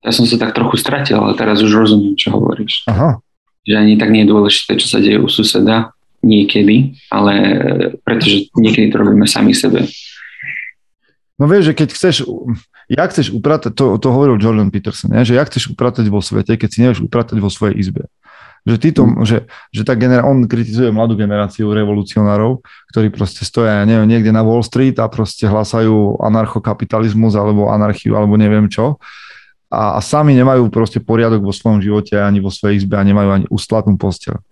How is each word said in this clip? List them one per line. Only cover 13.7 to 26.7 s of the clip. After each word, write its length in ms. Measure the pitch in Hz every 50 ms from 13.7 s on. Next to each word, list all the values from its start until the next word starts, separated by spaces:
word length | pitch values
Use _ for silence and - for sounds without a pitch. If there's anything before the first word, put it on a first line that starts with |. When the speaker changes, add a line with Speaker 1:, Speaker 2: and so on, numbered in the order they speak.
| 104
Speaker 2:
to, 240 | - 139 127 98 107
to 100 | - 135
hovoril 300 | 120 131 143 143 123 107
Jordan 320 | 101 113 113 107 104 98
Peterson, 400 | - 101 - 107 - - - -
ne? 100 | - 110
Že 160 | 123 110 120
jak 120 | 123 151 147
chceš 140 | - 127 - -
upratať 380 | - - 120 123 120 - 113
vo 140 | 107 101 104
svete, 340 | 95 - 104 104 98 - 117
keď 140 | 113 - 104
si 80 | - -
nevieš 220 | 117 127 120 - -
upratať 340 | 110 - 120 117 - -
vo 140 | 110 98 101
svojej 240 | - - 107 104 -
izbe. 300 | - 101 92 - - - - _ _ _ _ - - - - - _ _
Že 140 | - 117 107
ty 100 | - 160
to, 120 | - - -
Speaker 1:
Mm. 180 | 117 - - 117
Speaker 2:
že, 140 | 104 117 107 - - - - - _
že 140 | - 107 107
tá 100 | - 131
genera-, 320 | 113 120 127 127 123 120
on 180 | 135 139 131 123
kritizuje 460 | 104 - 117 117 113 107 117 127 117
mladú 240 | 107 110 113 117 113
generáciu 520 | 101 107 101 101 104 104 98 - - 110 104
revolucionárov, 960 | 104 107 107 101 104 104 101 - - 110 107 104 104 104 107 117 131 131 _ - - - _ _
ktorí 220 | - 113 110 107
proste 320 | 95 - 104 95 - - -
stoja, 360 | - _ - 117 110 104 104
ja 60 | 101
neviem, 220 | 107 113 113 107 107
niekde 220 | 113 117 110 110
na 100 | 107 110
Wall 220 | 110 110 113 120 117
Street 340 | - - 120 131 135 127
a 100 | - 113
proste 380 | 113 - - 110 95 - - -
hlásajú 720 | 107 101 107 107 104 - 113 113 110 110 107 104 101 - -
anarchokapitalizmus 1120 | - 110 107 113 110 104 - 113 - -